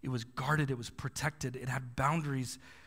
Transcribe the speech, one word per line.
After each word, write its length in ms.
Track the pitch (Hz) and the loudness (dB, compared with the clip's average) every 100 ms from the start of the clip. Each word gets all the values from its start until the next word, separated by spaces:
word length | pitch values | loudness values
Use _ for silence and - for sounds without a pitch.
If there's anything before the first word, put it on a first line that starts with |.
It 60 | 139 | 0
was 160 | 127 | -2
guarded, 480 | 120 - 131 151 143 | -2 -4 2 4 4
it 60 | 127 | 0
was 120 | 113 | -4
protected, 680 | - 135 - 151 - 131 127 | -6 -6 -2 -2 -2 -4 -4
it 100 | 127 | -2
had 300 | 131 127 120 | -2 -2 2
boundaries. 600 | 135 165 147 135 127 - - - | 4 4 2 0 0 -6 -14 -20